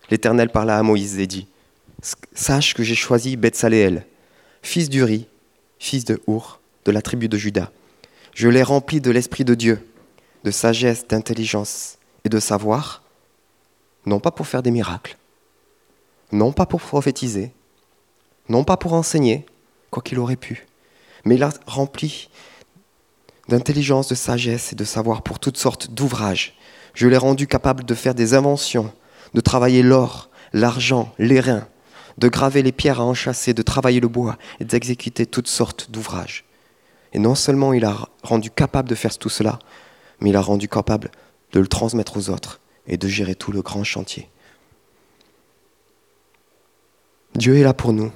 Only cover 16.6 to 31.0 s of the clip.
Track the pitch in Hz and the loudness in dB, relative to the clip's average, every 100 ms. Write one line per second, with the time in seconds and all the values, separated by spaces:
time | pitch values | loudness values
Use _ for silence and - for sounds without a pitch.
16.6 | 180 175 - 143 135 127 127 101 117 _ | 0 -2 -2 -2 0 -2 -4 -4 -6 _
17.6 | _ _ _ _ _ _ _ _ - 117 | _ _ _ _ _ _ _ _ -2 0
18.6 | 147 185 175 165 160 160 127 120 - _ | 2 0 2 -2 0 2 2 0 -4 _
19.6 | _ _ - - - 127 120 127 - 120 | _ _ -12 -12 -6 -4 -2 -4 -6 -14
20.6 | - _ _ _ _ - - 123 143 147 | -16 _ _ _ _ -6 2 4 2 -4
21.6 | - 135 139 - 156 - - _ - - | -10 -4 -4 -4 -8 -8 -18 _ -20 -20
22.6 | _ _ _ _ _ _ _ _ - 120 | _ _ _ _ _ _ _ _ -2 -2
23.6 | 123 147 139 135 135 127 - 120 120 117 | 0 -2 2 0 0 -4 -2 -2 -2 -4
24.6 | - 110 104 113 113 110 - 95 - 127 | -6 -8 -6 -4 -2 -2 -4 -6 -6 -2
25.6 | 135 - - 113 139 117 104 90 - _ | -2 -2 -12 -4 -4 -2 -4 -4 -6 _
26.6 | - - - - 120 127 135 135 143 135 | -20 -20 -18 2 4 6 4 0 0 0
27.6 | 135 131 120 117 135 120 113 135 143 143 | 0 -2 -4 -4 -2 0 4 4 4 0
28.6 | - 123 110 - _ - - 117 - 127 | -2 -2 -4 -8 _ -20 -4 0 2 2
29.6 | 123 127 127 131 120 - - - - 107 | 4 6 6 6 4 -4 -18 -20 -4 0
30.6 | 120 120 123 131 | 2 0 -2 -2